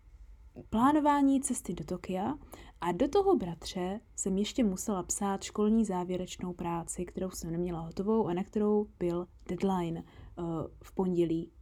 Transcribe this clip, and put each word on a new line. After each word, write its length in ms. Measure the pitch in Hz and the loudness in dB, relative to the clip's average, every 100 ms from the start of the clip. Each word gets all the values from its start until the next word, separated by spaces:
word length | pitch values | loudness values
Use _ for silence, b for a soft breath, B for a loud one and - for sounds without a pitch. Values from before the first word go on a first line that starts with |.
| - - - - - - - | -20 -20 -20 -20 -20 -20 -2
plánování 720 | 220 254 302 294 285 277 269 | 4 6 6 6 6 6 4
cesty 320 | 277 240 - | 0 -4 -6
do 100 | 170 | -6
Tokia 540 | 151 180 - 185 214 302 B B B - | -6 -6 -4 -4 -2 -6 B B B -6
a 100 | 175 | -2
do 160 | 175 277 | 0 2
toho, 280 | 403 392 285 | 4 4 4
bratře, 640 | 180 160 - 185 185 208 - - | 2 -6 -8 -4 -4 -4 -8 -6
jsem 220 | 196 190 | -2 0
ještě 260 | 208 - | 0 2
musela 400 | 220 185 - 190 | 0 0 -2 -4
psát 400 | 175 - 202 196 | -4 -2 -2 -2
školní 420 | - - 208 226 208 | -4 0 2 4 2
závěrečnou 680 | 180 180 180 180 - 180 | -2 -2 -4 -6 -8 -8
práci, 520 | 180 175 170 160 - 175 | -6 -4 -4 -6 -8 -8
kterou 240 | - 185 | -6 -6
jsem 220 | - 170 | -6 -6
neměla 280 | 165 180 165 | -4 -2 -4
hotovou 480 | 165 165 196 220 170 | -6 -4 0 2 2
a 60 | |
na 100 | 175 | -2
kterou 440 | 196 220 208 208 208 - | -2 0 2 2 0 -4
byl 280 | 175 170 180 - - | -2 -2 -6 -10 -8
deadline, 540 | 180 196 185 170 165 | -2 0 0 -2 -6
eh, 400 | - - - - 170 165 - - | -10 -18 -16 -8 -6 -4 -6 -12
v 120 | - - | -8 -2
pondělí 560 | 185 175 170 165 165 - | 2 2 2 0 -4 -10